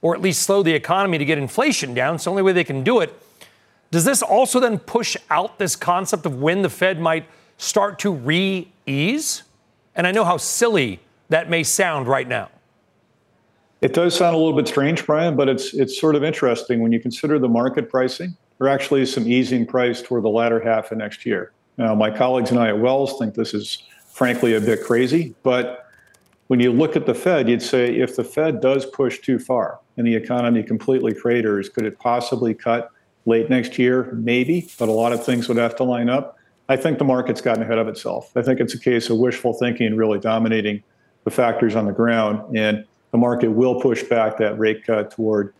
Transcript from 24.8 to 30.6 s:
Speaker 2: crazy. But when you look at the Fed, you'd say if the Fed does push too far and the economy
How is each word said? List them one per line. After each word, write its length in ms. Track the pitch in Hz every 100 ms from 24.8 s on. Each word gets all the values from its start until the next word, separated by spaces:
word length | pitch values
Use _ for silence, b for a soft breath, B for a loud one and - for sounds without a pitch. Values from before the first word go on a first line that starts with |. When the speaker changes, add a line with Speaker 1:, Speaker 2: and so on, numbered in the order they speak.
| -
Speaker 2:
crazy. 500 | 120 123 165 147 -
But 420 | 131 123 113 - b b b b b _ -
when 140 | 123
you 100 | 123
look 240 | 120 156 -
at 100 | -
the 80 |
Fed, 360 | 113 180 165 117
you'd 120 | 120
say 320 | - 127 123
if 220 | 117 127 -
the 80 |
Fed 380 | 117 147 160 151
does 240 | 131 139 -
push 340 | - 131 -
too 200 | - 123
far 420 | - 123 85 - _ -
and 100 | 117
the 80 | 113
economy 480 | 113 123 120 117